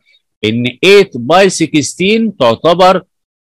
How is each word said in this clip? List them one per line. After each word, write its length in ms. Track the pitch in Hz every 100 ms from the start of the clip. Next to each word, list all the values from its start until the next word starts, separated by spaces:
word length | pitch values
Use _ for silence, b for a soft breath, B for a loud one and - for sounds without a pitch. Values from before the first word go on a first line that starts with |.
| _ _ _ -
إن 220 | 107 117 123
eight 440 | - 180 202 190 -
by 300 | 120 180 190
sixteen 880 | - 156 151 - - 190 226 220 -
تعتبر 600 | 120 110 160 175 185 185 _ _ _ _ _